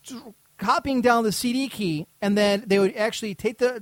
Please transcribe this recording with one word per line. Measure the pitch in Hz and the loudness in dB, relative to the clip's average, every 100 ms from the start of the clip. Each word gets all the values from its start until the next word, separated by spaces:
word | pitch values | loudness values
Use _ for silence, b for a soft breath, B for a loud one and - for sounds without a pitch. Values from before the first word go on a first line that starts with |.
| - | -18
t-, | 240 240 - _ - | -16 -18 -20 _ -8
copying | 196 311 294 262 | 0 0 2 2
down | 240 233 | 4 4
the | 226 | 2
C | 180 240 | 0 -2
D | 247 269 | -2 -4
key, | - 196 151 180 - | -4 -4 -4 -6 -6
and | 202 202 | 0 2
then | 208 202 226 | 2 2 2
they | 196 | 2
would | 190 226 | 2 0
actually | 214 - 220 190 | -4 -4 -8 -4
take | 214 226 | -4 0
the, | 247 247 | -2 -2